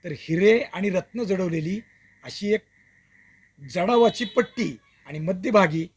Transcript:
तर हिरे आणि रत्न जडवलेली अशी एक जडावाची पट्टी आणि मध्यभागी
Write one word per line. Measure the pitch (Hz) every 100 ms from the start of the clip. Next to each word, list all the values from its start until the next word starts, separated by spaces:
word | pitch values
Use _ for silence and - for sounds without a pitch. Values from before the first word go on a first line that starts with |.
तर | 175 143
हिरे | - 160 202 226
आणि | - 175 202
रत्न | 180 - 233
जडवलेली | 220 190 180 165 156 202 - _ _ _
अशी | 123 - 202
एक | 208 _ _ _ _ _ _ _ _ _ _ 139
जडावाची | 175 185 240 233 -
पट्टी | 226 - 240 - 185 120 _ _ -
आणि | 151
मध्यभागी | 156 185 202 214 180 160 165